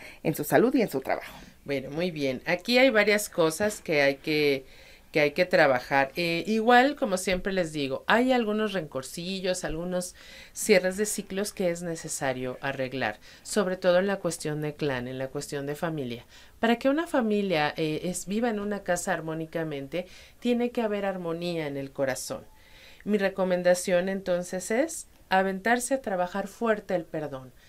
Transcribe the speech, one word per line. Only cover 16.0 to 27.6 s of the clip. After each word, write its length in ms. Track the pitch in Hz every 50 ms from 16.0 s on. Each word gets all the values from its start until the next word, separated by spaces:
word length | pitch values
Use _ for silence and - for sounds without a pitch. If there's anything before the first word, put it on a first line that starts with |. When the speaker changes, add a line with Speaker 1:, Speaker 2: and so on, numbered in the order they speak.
| 131 120 117 117 - - - - - - - -
Speaker 2:
Para 160 | 233 226 233
que 120 | 240 - 269
una 180 | 277 320 339
familia, 680 | 330 - 269 226 214 208 208 202 190 170 151 151 147 -
eh, 240 | - 160 156 156 - -
es, 220 | 180 175 - -
viva 220 | 170 202 220 240 240
en 120 | 214 202
una 220 | 202 208 202 190
casa 300 | - - 175 175 - 202
armónicamente, 920 | 175 160 160 160 160 160 160 160 - 165 160 156 147 139 139 139 160 175 185 - - - - - - _
tiene 300 | - 240 240 233 240 240
que 120 | 240 247
haber 220 | 226 214 208 202 202
armonía 600 | 196 190 185 175 165 165 170 175 175 170 165 151
en 100 | 143 139
el 140 | 139 139 135
corazón. 540 | - - 139 127 120 - - - 127 - - - - - - - - - - - - - -
Mi 140 | 196 208 196
recomendación 880 | 196 190 190 196 185 185 180 180 175 180 180 180 - 202 180 175 185 190
entonces 640 | 190 190 190 185 180 175 175 - 185 180 - -
es 360 | 220 240 320 330 - - - - - - - -
aventarse 640 | 190 190 190 190 190 190 190 226 240 247 240 - 277
a 60 | 269
trabajar 440 | - 220 190 180 180 180 - 196 202
fuerte 480 | 196 - - 233 226 214 214 - - 185
el 100 | 170 165
perdón 460 | - - 156 147 143 135 131 131 127 - -